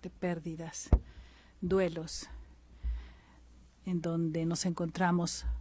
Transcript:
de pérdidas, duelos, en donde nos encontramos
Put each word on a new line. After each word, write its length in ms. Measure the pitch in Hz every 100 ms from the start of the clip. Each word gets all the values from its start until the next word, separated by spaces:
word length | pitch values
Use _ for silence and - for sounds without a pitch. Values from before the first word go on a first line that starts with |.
de 80 | 185
pérdidas, 800 | - 180 170 160 160 165 - - - - - - - - -
duelos, 680 | 180 190 180 165 165 - - - - - - - - - - - - - - - - _ -
en 140 | 175
donde 440 | 165 165 165 160 165
nos 200 | 175 185
encontramos 800 | 165 170 165 185 175 170 - - -